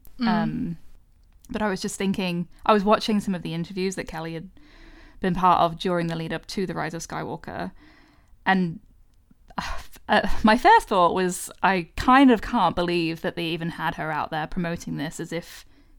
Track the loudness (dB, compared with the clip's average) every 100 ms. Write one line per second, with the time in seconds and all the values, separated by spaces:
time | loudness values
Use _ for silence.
0 | -18 -4 0 0 -2 -4 -6 -8 -16 -20
1 | _ _ _ _ -10 -4 -4 -4 -6 -4
2 | -2 -2 -2 -4 -6 -2 2 2 4 2
3 | 2 -2 -2 -4 -6 -6 -6 -4 -4 -6
4 | -8 -10 -8 -10 -12 -20 -20 -20 -20 -20
5 | -20 -4 -2 2 4 4 2 0 -2 -2
6 | -2 -4 -6 -8 -8 -6 -4 -4 -6 -8
7 | -10 -8 -8 -10 -10 -10 -10 -12 -20 _
8 | _ _ _ -4 0 0 0 -6 -16 _
9 | _ _ _ _ -14 -10 -8 -8 -10 -12
10 | 0 2 4 4 4 6 8 6 6 4
11 | 4 4 0 -2 -10 -2 0 0 -2 -2
12 | 6 8 8 6 2 0 0 0 0 0
13 | -2 -4 -6 -4 -6 -4 -6 -4 -6 -4
14 | -4 -4 -4 -4 -4 -4 -4 -6 -8 -8
15 | -8 -8 -8 -8 -10 -18 -20 -20 _